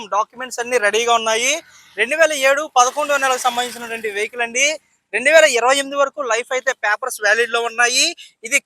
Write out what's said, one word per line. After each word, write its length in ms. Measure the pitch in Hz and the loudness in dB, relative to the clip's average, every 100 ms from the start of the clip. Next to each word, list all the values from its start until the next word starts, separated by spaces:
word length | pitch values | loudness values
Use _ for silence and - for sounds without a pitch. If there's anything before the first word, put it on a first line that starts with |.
| 208 | -2
డాక్యుమెంట్స్ 460 | 196 214 240 254 233 | -4 -4 -6 -14 -8
అన్ని 140 | 240 247 | -2 0
రెడీగా 300 | 208 214 233 233 | 2 0 2 2
ఉన్నాయి. 340 | 226 220 247 320 - - - - | 2 -2 0 -2 -6 -20 -18 -4
రెండు 180 | 226 302 | -2 2
వేల 140 | 311 294 262 | 2 2 2
ఏడు 140 | 277 311 247 | 2 0 2
పదకొండో 380 | 247 262 294 277 | 2 0 -2 0
నెలకు 200 | 269 254 247 | 0 0 -2
సంబంధించినటువంటి 640 | 240 247 233 233 226 214 202 | -2 -6 -8 -10 -8 -6 -4
వెహికల్ 260 | 226 240 233 | -6 -4 -6
అండి. 180 | 240 285 311 _ _ _ 208 | 0 0 -2 _ _ _ -2
రెండు 160 | 269 320 | 6 6
వేల 120 | 311 233 | 6 4
ఇరవై 180 | 240 277 | 2 2
ఎనిమిది 160 | 277 277 | 0 -2
వరకు 260 | 269 - 254 | -2 -2 -4
లైఫ్ 180 | 220 247 262 | -4 -2 -4
అయితే 160 | 269 240 208 | -4 -4 -2
పేపర్స్ 320 | 214 254 - 208 | -2 -4 -4 0
వ్యాలిడ్ 300 | 220 233 233 | 2 2 0
లో 60 | 233 | -2
ఉన్నాయి. 360 | 226 240 254 311 339 - _ 220 | 0 0 2 -2 -4 -18 _ -4
ఇది 100 | 269 | -4